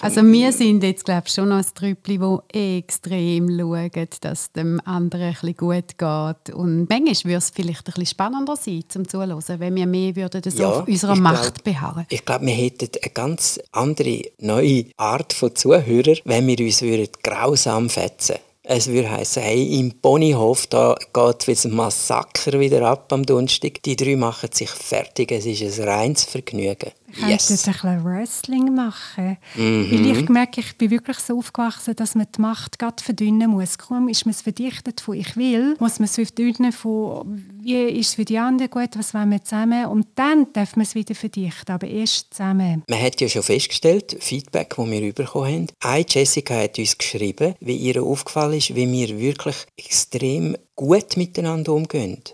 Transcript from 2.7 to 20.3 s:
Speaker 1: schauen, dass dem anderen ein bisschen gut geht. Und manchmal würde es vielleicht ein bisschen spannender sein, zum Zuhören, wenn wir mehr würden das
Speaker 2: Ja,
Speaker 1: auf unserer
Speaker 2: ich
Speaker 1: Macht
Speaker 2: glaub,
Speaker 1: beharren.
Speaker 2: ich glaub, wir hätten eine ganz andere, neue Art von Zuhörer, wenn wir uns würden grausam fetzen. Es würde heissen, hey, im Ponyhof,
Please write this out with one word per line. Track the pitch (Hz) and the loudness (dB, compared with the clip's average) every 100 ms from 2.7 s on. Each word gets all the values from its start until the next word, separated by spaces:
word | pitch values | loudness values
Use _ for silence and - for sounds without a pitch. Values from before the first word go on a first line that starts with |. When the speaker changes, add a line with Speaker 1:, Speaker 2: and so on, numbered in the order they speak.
| 180 175 - 170 185 170 170 175 175 | -2 -4 -8 -4 -2 2 2 2 0
Speaker 1:
schauen, | 170 170 170 175 165 - | -2 -2 -4 -6 -8 -8
dass | 156 - - | -8 -8 -8
dem | 156 165 170 | -4 -2 -2
anderen | - 180 175 175 175 | -2 -2 -2 -2 -4
ein | |
bisschen | - 170 170 | -4 -6 -2
gut | 175 175 175 - | 0 -2 -4 -4
geht. | 160 151 156 160 - - | -2 -2 -4 -6 -10 -4
Und | 175 165 170 | 0 0 2
manchmal | 233 311 196 | 2 2 0
würde | 175 175 | 0 -2
es | - - | -2 -4
vielleicht | 170 160 - | -6 -6 -8
ein | |
bisschen | 180 175 | -6 -4
spannender | - 202 269 277 294 | -2 -2 -2 -4 -4
sein, | 214 165 - | -6 -6 -6
zum | 190 185 | -8 -6
Zuhören, | 190 190 160 156 175 | -4 -4 -6 -6 -6
wenn | 180 185 | -2 0
wir | 180 | 2
mehr | 185 190 180 | 2 0 -2
würden | 180 190 | -4 -4
das | 185 196 | -4 0
Speaker 2:
Ja, | - | 2
Speaker 1:
auf | 120 180 | 2 0
unserer | 185 202 | 0 4
Speaker 2:
ich | 190 | 6
Speaker 1:
Macht | 170 123 240 - | 6 4 0 -4
Speaker 2:
glaub, | |
Speaker 1:
beharren. | 220 147 - 160 165 | -4 -2 -4 -6 -6
Speaker 2:
ich | 123 - | -6 -2
glaub, | 127 | -2
wir | 135 | 0
hätten | 117 123 - 120 - | 2 0 -2 -6 -6
eine | - | -6
ganz | 113 127 165 - - - | -4 -4 -2 -2 -4 -6
andere, | 113 135 151 131 113 - - | -2 0 0 0 -2 -6 -6
neue | 107 110 147 131 117 - | 0 2 4 4 0 -4
Art | 107 131 - | -2 -2 -2
von | - 120 - | -2 -2 2
Zuhörer, | 135 170 117 120 151 160 - | 6 6 6 4 4 2 2
wenn | 117 131 | 2 2
wir | 120 | 2
uns | 113 104 | 2 0
würden | 120 113 104 - | 2 0 -2 -4
grausam | 110 104 123 139 127 110 117 | -6 0 0 2 2 0 0
fetzen. | - 87 - - - - _ | -2 -4 -2 -4 -4 -10 _
Es | - 123 127 | -2 0 0
würde | 123 110 | 0 0
heissen, | 107 101 131 | -2 -4 -2
hey, | 107 120 139 143 | 0 2 2 2
im | 127 - | 0 2
Ponyhof, | 135 147 156 | 4 6 4